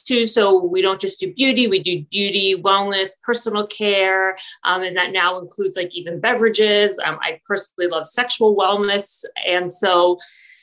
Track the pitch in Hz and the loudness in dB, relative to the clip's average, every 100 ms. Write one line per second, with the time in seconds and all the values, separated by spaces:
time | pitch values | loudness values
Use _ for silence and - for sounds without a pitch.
0 | - 247 226 226 202 185 180 185 190 190 | -2 0 2 2 4 4 4 2 0 0
1 | 190 - 185 175 269 254 233 190 156 165 | -4 -6 -8 0 2 4 2 2 0 -4
2 | 147 202 202 196 190 185 185 196 202 196 | -4 -4 -2 0 0 0 2 2 0 -2
3 | 190 - - 233 226 208 208 - 208 196 | -4 -6 -4 -4 -2 -4 -6 -4 0 2
4 | 190 190 190 185 - - 180 185 185 180 | 2 2 0 -4 -14 -6 -2 -2 -2 -2
5 | 180 190 175 185 175 - 190 185 175 175 | -2 0 0 -2 -10 -6 -4 -4 -6 -8
6 | 170 170 220 214 226 220 214 208 208 185 | -10 -2 0 2 2 4 4 4 2 0
7 | 156 151 165 160 - 196 - - 175 160 | -6 -4 -6 -8 -6 -6 -6 -4 -2 -2
8 | 156 - 247 - 220 202 185 208 202 202 | -4 -4 -2 2 2 4 2 0 0 -2
9 | 202 - - - - 180 180 - 196 175 | -4 -14 -14 -8 -2 -2 -2 -2 2 4
10 | 180 180 - - - - | 4 2 -6 -20 -20 -20